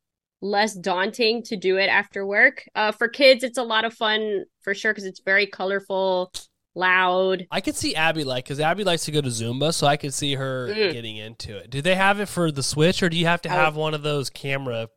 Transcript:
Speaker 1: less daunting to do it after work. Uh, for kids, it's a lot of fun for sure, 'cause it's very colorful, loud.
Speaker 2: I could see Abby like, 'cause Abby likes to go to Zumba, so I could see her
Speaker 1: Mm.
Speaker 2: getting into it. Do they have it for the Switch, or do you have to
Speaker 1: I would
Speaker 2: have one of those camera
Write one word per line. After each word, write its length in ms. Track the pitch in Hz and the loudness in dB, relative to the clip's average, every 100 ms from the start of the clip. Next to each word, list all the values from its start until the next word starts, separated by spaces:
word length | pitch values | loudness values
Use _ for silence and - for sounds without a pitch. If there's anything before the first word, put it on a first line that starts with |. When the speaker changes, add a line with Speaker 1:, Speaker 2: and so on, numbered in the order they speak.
| _ _ _ _ | _ _ _ _
Speaker 1:
less 320 | 190 202 214 | -2 0 0
daunting 680 | 190 190 180 208 - 220 233 | -2 -2 0 0 0 0 0
to 120 | 226 202 | -4 -2
do 220 | 185 190 | 0 2
it 80 | 196 | 2
after 400 | 185 208 196 196 | 2 0 -6 -2
work. 360 | 208 262 - - | 4 4 2 -6
Uh, 180 | - 214 | -2 -2
for 160 | - 233 | 0 -4
kids, 340 | 247 269 240 | 6 6 6
it's 160 | 254 254 | 2 -4
a 40 | |
lot 240 | 233 220 220 | 0 0 0
of 80 | |
fun 500 | - 220 214 214 196 - _ | -2 0 0 0 -4 -6 _
for 140 | 196 | -8
sure, 180 | 196 220 | -2 -2
'cause 120 | 214 | -4
it's 160 | 190 180 | -8 -6
very 260 | 190 196 202 | 0 2 0
colorful, 840 | - 196 196 196 190 190 185 180 - - _ _ 175 | -2 -4 -4 -2 -2 0 0 -2 -10 -18 _ _ 0
loud. 720 | 185 185 185 185 190 190 175 | 2 4 4 2 2 -2 -4
Speaker 2:
I 100 | 175 | -6
could 160 | 302 - | -4 -4
see 180 | 294 | -4
Abby 300 | 156 160 156 | 0 0 0
like, 200 | 139 127 - | -4 -6 -6
'cause 140 | 143 | -2
Abby 220 | 156 185 | 0 0
likes 200 | 185 170 - | 0 -2 -2
to 60 | |
go 80 | 147 | -2
to 80 | 131 | -2
Zumba, 420 | 113 113 131 151 | -4 -4 -2 0
so 140 | - 147 | 2 2
I 100 | 151 | 2
could 160 | 143 | -2
see 220 | - 143 | -4 -2
her 340 | 135 135 131 123 | -2 -4 -4 -4
Speaker 1:
Mm. 240 | 214 190 | 0 0
Speaker 2:
getting 240 | 127 113 110 | -2 -8 -10
into 400 | 110 120 - 101 | -12 -14 -12 -12
it. 140 | 113 | -8
Do 100 | 135 | -2
they 140 | 170 | 2
have 240 | 190 196 202 | 4 4 2
it 60 | 196 | -2
for 240 | 175 165 | 0 0
the 100 | 139 | 0
Switch, 360 | - 147 170 - | -2 2 2 4
or 60 | 180 | 0
do 80 | 165 | 2
you 100 | 165 | 2
have 140 | 175 | 0
to 60 | 170 | 0
Speaker 1:
I 60 | |
would 60 | 175 | 2
Speaker 2:
have 120 | 156 151 | 2 2
one 180 | 156 | -2
of 80 | 151 | -2
those 260 | 147 147 127 | -2 -2 -4
camera 600 | - 139 139 131 113 113 | -6 -6 -4 -4 -6 -8